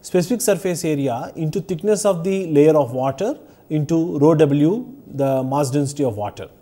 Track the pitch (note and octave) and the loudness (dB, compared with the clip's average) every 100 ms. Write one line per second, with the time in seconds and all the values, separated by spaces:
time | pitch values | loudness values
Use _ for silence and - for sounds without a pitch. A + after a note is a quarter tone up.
0 | - F#3 F3 A#3+ - F#3 F#3+ E3 E3 D3 | 0 -2 0 -2 0 0 -2 -4 -2 -2
1 | C3+ A#2 D#3+ - D#3 G3 - F3+ G#3 G#3+ | -2 -4 -8 -6 -4 -4 -6 -4 0 0
2 | G#3 F3 F3 F#3+ F3 D3 D3+ D3+ B2+ B2+ | 0 0 -2 -4 2 4 6 6 2 -2
3 | C3+ C3+ G3+ D4+ - _ _ D3+ D3 E3 | -4 -2 -6 -6 -14 _ _ -4 0 0
4 | E3+ D#3 D3 D#3 D3+ C#3+ D3+ A3 B3 - | 0 2 4 6 4 4 2 0 -6 -18
5 | - C3+ C#3 C3+ C3 C#3 C#3 C#3+ C#3 C#3+ | -14 -4 0 0 0 -2 0 -2 -2 -2
6 | C3 G#2+ G#2 - F#2+ _ | -2 -2 -8 -10 -18 _